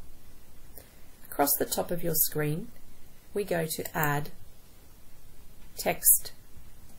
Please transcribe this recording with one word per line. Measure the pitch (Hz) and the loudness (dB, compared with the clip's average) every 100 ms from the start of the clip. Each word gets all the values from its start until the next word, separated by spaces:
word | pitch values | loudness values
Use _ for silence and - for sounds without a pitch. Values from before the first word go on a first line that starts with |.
| - - - - - - - - - - - - - | -6 -6 -8 -8 -8 -8 -8 -10 -14 -12 -12 -10 -2
Across | - 139 - | 2 4 4
the | - | 2
top | - - | 0 2
of | 175 | 2
your | 170 160 | 4 4
screen, | - 151 151 160 240 - - - - - - 202 | 4 4 2 2 -2 -6 -6 -6 -8 -10 -4 -2
we | |
go | 202 170 160 | 2 2 2
to | - - 175 | -2 -2 2
Add, | 147 147 - - - - - - - - - - - - - - - - | 4 4 2 -4 -6 -10 -12 -16 -16 -12 -10 -8 -8 -8 -8 -8 -8 -2
Text, | - - - - - - - - - - - | 0 6 8 8 6 -6 -8 -8 -8 -8 -10